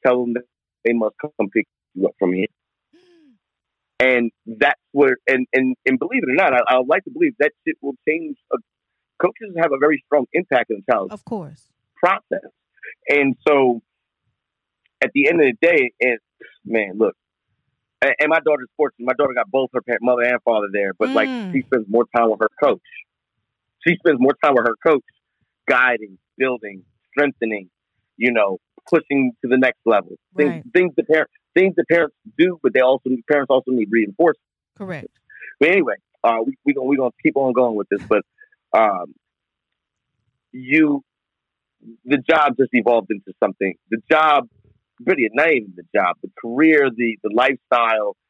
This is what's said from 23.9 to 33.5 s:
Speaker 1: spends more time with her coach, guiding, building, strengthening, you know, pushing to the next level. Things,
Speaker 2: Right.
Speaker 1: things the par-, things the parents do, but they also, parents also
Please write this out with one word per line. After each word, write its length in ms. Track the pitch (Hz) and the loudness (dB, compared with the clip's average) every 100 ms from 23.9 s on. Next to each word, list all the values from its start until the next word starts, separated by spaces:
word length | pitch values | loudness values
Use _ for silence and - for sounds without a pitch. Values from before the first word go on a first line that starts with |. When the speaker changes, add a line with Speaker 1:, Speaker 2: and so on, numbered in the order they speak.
| 175 | 0
Speaker 1:
spends 220 | - 139 | 0 2
more 160 | 131 - | 2 2
time 120 | 151 131 | 0 0
with 100 | 117 | -2
her 120 | 110 | -2
coach, 220 | 165 143 _ _ _ _ _ _ - | 0 0 _ _ _ _ _ _ -2
guiding, 480 | 127 127 117 107 95 _ _ | 0 2 -2 -8 -20 _ _
building, 440 | 131 123 107 95 90 _ _ | -4 -4 -10 -18 _ _ _
strengthening, 580 | - 143 131 113 107 92 _ _ _ _ _ | -2 -2 -2 -6 -6 -10 _ _ _ _ _
you 140 | 123 | 0
know, 260 | 117 101 95 _ _ - | 2 0 -2 _ _ -2
pushing 440 | 165 - 139 131 117 | -2 0 -2 -2 -2
to 40 | 123 | -2
the 100 | 131 | 2
next 200 | 131 - - | 2 0 0
level. 280 | 107 95 92 _ - | 0 0 -20 _ -2
Things, 140 | 147 | -2
Speaker 2:
Right. 140 | 165 - | -2 -2
Speaker 1:
things 200 | 175 180 151 | 0 0 -2
the 60 | |
par-, 240 | - 156 - _ _ - | 0 0 0 _ _ 0
things 200 | 190 175 | 2 0
the 80 | 165 | 0
parents 300 | 170 151 _ - - | 0 0 _ -20 0
do, 200 | 180 170 | 0 2
but 100 | 127 | -2
they 60 | 113 | 2
also, 300 | 127 135 - 127 - | 2 2 0 -6 0
parents 200 | 147 | -2
also 220 | 131 | 2